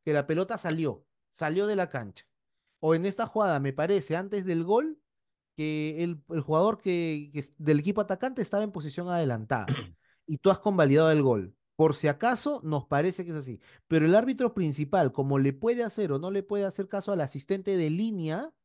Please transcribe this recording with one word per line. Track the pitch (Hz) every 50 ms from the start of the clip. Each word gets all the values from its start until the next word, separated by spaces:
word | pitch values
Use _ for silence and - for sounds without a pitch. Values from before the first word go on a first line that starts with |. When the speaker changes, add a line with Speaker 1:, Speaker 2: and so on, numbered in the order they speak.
| _
Speaker 1:
que | 160 147
la | 147 139 151
pelota | 160 170 185 185 165 151
salió, | - 170 160 165 160 135 104 - _ _ _ _ _ _
salió | _ - 160 151 160 190 202 214
de | 214 190
la | 180 -
cancha. | - 127 110 98 - - - _ _ _ _ _ _ _ _ _ _ _
O | 156 156 165
en | 165 180
esta | 202 190 - 226 220
jugada | - 220 208 185 156 139
me | 139 139 135
parece | 151 151 175 202 190 - - 160 175
antes | 190 196 214 202 185
del | 185 170 165 165
gol | 180 214 240 302 320 302 - _ _ _ _ _ _ _ _ _ _ _
que | - 151 156 151 151 151 156 151 160 175
el, | 175 170 147 - -
el | 165 156
jugador | 139 160 156 160 190 220 214 214
que, | - 190 175 170 170 160 156 147 147 143 143
que | 147
es | 139 - - -
del | 151 151 151 147
equipo | 147 196 196 214
atacante | 208 - 190 - 247 269 254 254
estaba | 196 - - 202 214
en | 214
posición | - 175 147 151 - 175 175 180
adelantada | 175 170 160 131 120 110 110 - 135 117 98 - 139 139 104 87 - _
Speaker 2:
<clears throat> | _ _ _ _ _
Speaker 1:
y | - 151 -
tú | - 196
has | 185 -
convalidado | - 208 196 180 151 135 139 156 160 160
el | 156 151
gol. | 139 131 117 101 90 92 - _ _ _ _ -
Por | 160 156 143
si | - - 147
acaso, | 143 - 220 240 247 - - 294 294 - -
nos | 156 151 139 -
parece | - 143 143 160 185 180 - 175
que | 170
es | 160 151
así". | 135 127 110 - - - - _ _ _
Pero | 160 156 156
el | 160 190
árbitro | 220 240 269 254 - 247 233 233
principal, | 202 175 151 135 147 151 139 202 185 151 127
como | - - 135 139 139 139
le | 135 139 135
puede | 135 214 233 240 240 233
hacer | 214 - 220 202 160
o | 139 139
no | 170 185
le | 196 196 190
puede | 202 208 202 196
hacer | 190 - - 190 -
caso | - 196 - 208
al | 202 175
asistente | 143 131 - 139 - - 196 196 185 202 196 180
de | 160 151
línea, | 160 180 220 226 214 185 160 156 156 202 285 320 - _ _